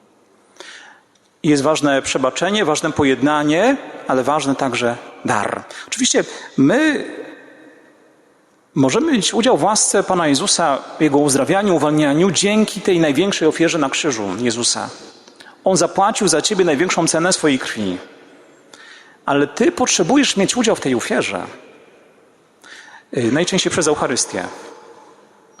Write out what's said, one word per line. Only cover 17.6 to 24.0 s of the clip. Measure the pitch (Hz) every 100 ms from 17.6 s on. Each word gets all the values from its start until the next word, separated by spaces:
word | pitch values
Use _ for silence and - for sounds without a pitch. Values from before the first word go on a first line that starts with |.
| - 117 98 90 - - - - - - _ - - - - _ -
Ale | 143 147
ty | - 254
potrzebujesz | 349 254 - 170 277 254 190
mieć | 185 240
udział | 220 175
w |
tej | 143
ofierze. | 120 - 131 - 95 90 - - - - - _ _ _ _ _ _ - - - - - 135
Y, | 117
najczęściej | 139 180 185 175
przez | 185 156
Eucharystię. | 151